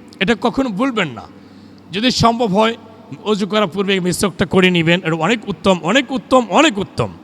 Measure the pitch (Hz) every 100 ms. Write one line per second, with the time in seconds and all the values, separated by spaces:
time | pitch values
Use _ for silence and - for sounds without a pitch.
0 | - - 190 226 240 226 262 185 269 220
1 | 165 110 85 - - - - - - 185
2 | 247 - 233 233 233 190 220 233 - -
3 | - - 196 208 196 208 196 190 196 190
4 | 175 160 202 - 202 190 185 180 165 175
5 | 170 165 160 240 202 190 196 180 156 247
6 | 269 262 - 254 220 196 311 202 180 -
7 | 107 82